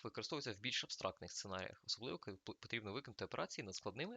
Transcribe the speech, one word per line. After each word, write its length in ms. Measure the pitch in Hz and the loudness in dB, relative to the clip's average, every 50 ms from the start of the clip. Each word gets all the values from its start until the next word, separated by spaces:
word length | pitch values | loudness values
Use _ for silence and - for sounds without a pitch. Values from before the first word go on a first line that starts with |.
| - | -2
використовується 480 | 113 - 120 113 - 165 143 - 123 | -4 -2 0 0 0 0 0 2 0
в 40 | 101 | 0
більш 280 | 95 107 127 - - - | 0 2 2 4 4 2
абстрактних 480 | - - - - 95 - - 92 90 | 2 0 2 2 2 2 0 -4 -4
сценаріях, 500 | - - - 101 95 92 92 - - - - | -4 -4 -2 0 0 0 0 -2 -4 -4 0
особливо 320 | - - - 113 135 175 170 | 0 0 2 2 0 0 0
коли 180 | - 104 95 | -2 -4 -6
п-, 160 | 92 - - | -4 -4 -6
потрібно 400 | - - - - - 117 107 101 | -6 -6 -2 0 0 2 2 0
виконати 320 | 101 131 143 - - - 95 | 0 -2 -2 -4 -2 -2 0
операції 400 | - - 117 - - - - 123 | 0 2 0 0 0 0 -4 -4
над 120 | 98 92 | -2 -4
складними 400 | - - 107 95 117 156 208 240 | -2 -2 -2 0 0 -2 -2 -4